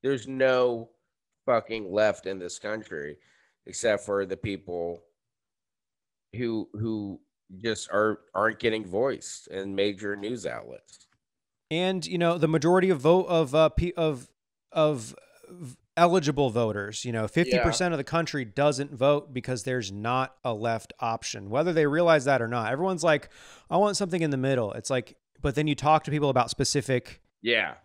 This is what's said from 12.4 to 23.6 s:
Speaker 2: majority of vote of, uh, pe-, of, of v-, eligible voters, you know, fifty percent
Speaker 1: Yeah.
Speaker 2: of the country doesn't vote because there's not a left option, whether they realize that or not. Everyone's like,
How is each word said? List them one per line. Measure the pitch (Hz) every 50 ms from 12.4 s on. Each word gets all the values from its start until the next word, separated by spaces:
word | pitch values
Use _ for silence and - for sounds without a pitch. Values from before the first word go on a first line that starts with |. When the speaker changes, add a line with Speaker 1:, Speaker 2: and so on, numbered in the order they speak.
| 147 156
Speaker 2:
majority | 156 160 139 165 180 185 185 190
of | 185 139
vote | 123 151 170 185 185
of, | - 180 165 160 131 131
uh, | 156 160 156
pe-, | - - 170 180 -
of, | - 165 156 151 123 139 _ _ _ _ _ _ _ _ _ -
of | 170 156 151 151 127 110 117 - - - _ _ _ - -
v-, | 180 175 170 127 127 _ _ _ _
eligible | - 170 175 170 190 156 139 147 135 143 127
voters, | 107 120 117 110 104 104 101 101 107 - -
you | 123 117
know, | 113 110 104
fifty | - - - 127 123 -
percent | - 170 147 - 180 175 165
Speaker 1:
Yeah. |
Speaker 2:
of | 147
the | 135
country | - 151 165 165 - - 147 127
doesn't | 107 95 - 143 147 139 127 139 143 147
vote | 113 127 139 147 147 147 - 131
because | 127 113 - 127 117 -
there's | 135 127 127 113 95 98
not | 101 104 117 123 127 131 131 _ _ _
a | 127 117
left | 104 110 117 113 113 - - - _
option, | 123 117 113 117 - - - 107 98 101
whether | 107 131 160 175 175
they | 160 151
realize | 147 143 160 175 170 160 151 127
that | 135 139 127 117
or | 113
not. | 120 120 113 107 127
Everyone's | 139 175 190 190 165 151
like, | 170 156 147 - - _ - - - - -